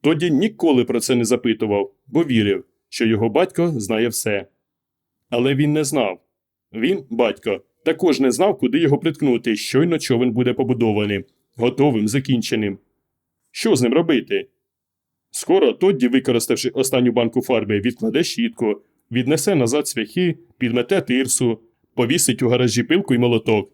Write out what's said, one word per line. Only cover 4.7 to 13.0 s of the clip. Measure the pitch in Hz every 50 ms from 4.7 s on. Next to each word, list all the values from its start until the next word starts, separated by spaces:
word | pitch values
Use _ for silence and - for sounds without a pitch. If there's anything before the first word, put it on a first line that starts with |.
| _ _ _ _ _ _ _ _ _ _ _ _
Але | - 120 123 135 139
він | 131 147 147 147
не | 156 151
знав. | 135 151 143 117 98 90 - _ _ _ _ _ _ _ _ _ _ -
Він, | 110 110 156 196 190 - _
батько, | 117 113 123 110 98 - - 113 98 82 _ _ _ _ _
також | 160 165 160 185 175 135 120
не | 135 131
знав, | 117 123 180 208 196
куди | 190 - 170 113 165
його | 170 147 139
приткнути, | 143 - 165 151 - 156 139 120 113 - 120 110
щойно | 104 - - - 131 160 175 170 151
човен | - - 127 117 127 123
буде | 110 120 123 123 120
побудований, | - 131 - 135 117 117 110 104 104 104 101 104 98 95 _ _ _ _ _ _
готовим, | - 117 123 123 139 139 147 127 110 107
закінченим. | 107 104 139 135 135 131 117 107 - 123 110 107 101 98 - _ _ _ _